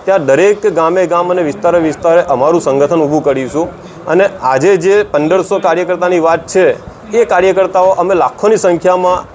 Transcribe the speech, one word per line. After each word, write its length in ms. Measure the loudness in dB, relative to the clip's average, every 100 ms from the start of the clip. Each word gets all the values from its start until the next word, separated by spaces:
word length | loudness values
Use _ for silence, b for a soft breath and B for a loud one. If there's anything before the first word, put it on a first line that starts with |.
ત્યાં 220 | 0 0 2
દરેક 400 | 2 2 2 -2
ગામે 400 | 0 0 0 0
ગામ 240 | 0 0
અને 120 | -2
વિસ્તારે 380 | -2 -2 0 0
વિસ્તારે 420 | 0 -2 0 2
અમારું 380 | 2 0 2 0
સંગઠન 400 | 0 0 0 0
ઊભું 240 | 0 0
કરીશું. 440 | 0 -2 -4 -4 -6 -8 B B -2
અને 220 | 0 0 0
આજે 340 | -2 2 2 2
જે 260 | 2 0
પંદરસો 560 | 0 -2 0 0 0 -2
કાર્યકર્તાની 600 | 0 -2 -2 -2 0 0
વાત 260 | 2 0 0
છે, 300 | 2 2 0 -10 -20 -4
એ 120 | -2
કાર્યકર્તાઓ 680 | 0 2 2 2 0 2 2
અમે 240 | 0 0
લાખોની 420 | 0 -2 0 0 2
સંખ્યામાં 680 | 2 0 0 0 0 -2 -4